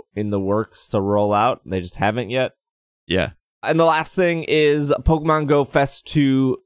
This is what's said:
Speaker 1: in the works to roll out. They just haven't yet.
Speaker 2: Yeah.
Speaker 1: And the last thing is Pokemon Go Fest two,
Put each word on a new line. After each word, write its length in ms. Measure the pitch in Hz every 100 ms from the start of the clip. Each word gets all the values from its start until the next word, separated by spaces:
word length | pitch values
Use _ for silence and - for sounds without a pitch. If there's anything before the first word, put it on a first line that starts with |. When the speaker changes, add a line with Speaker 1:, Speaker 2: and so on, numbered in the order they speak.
| -
Speaker 1:
in 140 | 104 104
the 100 | 101
works 460 | 95 104 110 - -
to 120 | 107
roll 320 | 98 104 104
out. 300 | 104 120 -
They 160 | - 95
just 160 | 87 -
haven't 320 | 101 117 101
yet. 240 | 127 131 _ _ _ _ _ -
Speaker 2:
Yeah. 240 | 90 69 - _ _
Speaker 1:
And 180 | - 160
the 40 | 165
last 280 | 156 160
thing 280 | - 175 165
is 460 | - 156 151 147 147 139
Pokemon 460 | 165 160 160 156 143
Go 180 | 147
Fest 420 | 135 147 135 - -
two, 520 | 156 135 135 131 -